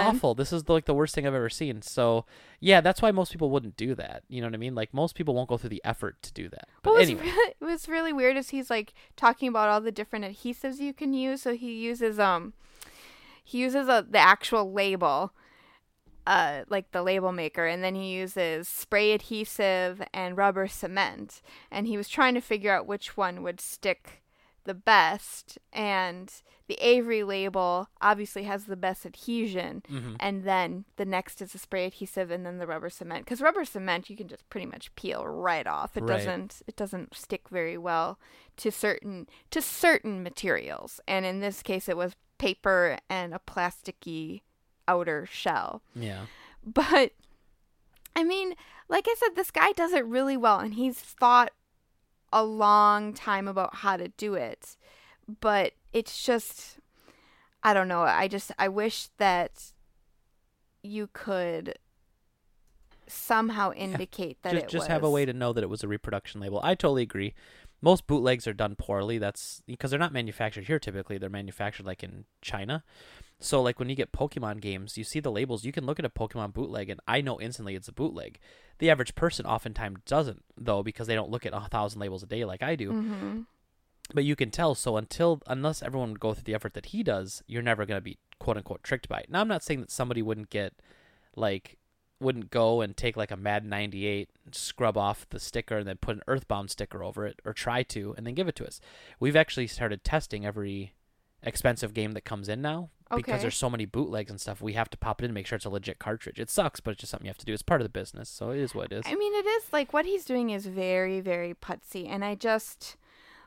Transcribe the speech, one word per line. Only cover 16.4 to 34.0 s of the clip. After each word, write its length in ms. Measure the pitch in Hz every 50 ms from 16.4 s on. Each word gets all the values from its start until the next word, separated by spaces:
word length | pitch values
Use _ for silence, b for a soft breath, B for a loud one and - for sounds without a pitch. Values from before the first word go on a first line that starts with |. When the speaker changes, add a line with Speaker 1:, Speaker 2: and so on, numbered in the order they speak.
| 165 147 147 135 - -
Speaker 2:
like, 240 | 202 196 190 -
the 100 | - 180
label 300 | 180 185 190 190 185 185
maker, 340 | 180 175 160 151 - 175 165
and 160 | 165 170 180
then 140 | 185 185 190
he 160 | 196 190 190
uses 560 | 185 185 185 185 - 190 175 165 160 160 175 -
spray 420 | - - - - 214 208 214 214
adhesive 880 | 214 208 - - 220 214 214 - - - 202 190 185 185 185 180 185 208 - - -
and 220 | 190 185 180 180
rubber 320 | 196 202 196 185 190 190 196
cement, 760 | - - 208 170 185 196 180 98 92 - 104 - - - B B B B B B
and 160 | - 202 208 233
he 80 | 208
was 120 | 202 208 -
trying 260 | - - 262 254 247
to 60 | 240
figure 320 | - - 220 208 202 208
out 140 | 190 156 -
which 300 | 202 202 202 - - -
one 260 | 208 190 180 180 175
would 180 | 175 175 175 -
stick 640 | - - - - - 190 175 - - - - - _ _ _ _ _ _ _ _ _
the 100 | 196 185
best, 840 | 185 - 226 214 190 160 160 196 202 - - - - - - - - - _
and 600 | - 220 214 202 196 190 185 180 175 180 190 196 - - b b b b b -
the 80 | -
Avery 480 | - - 240 247 247 233 233 226 214 202
label 640 | 196 196 190 190 196 190 190 180 175 175 180 202 - _ _
obviously 440 | - 208 208 202 208 - - 196 202
has 220 | 202 196 196 208
the 100 | 208 196
best 280 | 180 190 185 185 - -
adhesion, 800 | 175 - - - 240 233 233 220 208 185 180 - - - 202 - -
Speaker 1:
Mm-hmm. 240 | 143 131 120 120 110 -
Speaker 2:
and 240 | - 202 196 190 185
then 400 | 196 190 185 180 170 175 185 202 - _
the 80 | - 196
next 380 | 190 185 185 - - - -
is 100 | 190 -
the 60 | - 190
spray 280 | - - 190 185 180
adhesive 440 | 185 - - 196 - - 190 185 170
and 160 | 175 180 180
then 120 | 175 180 180
the 80 | 175
rubber 240 | 165 160 - - 180
cement, 360 | - - 175 170 165 - -
'cause 140 | - 247 226
rubber 240 | 277 320 370 392 294
cement 440 | - - 202 190 190 170 185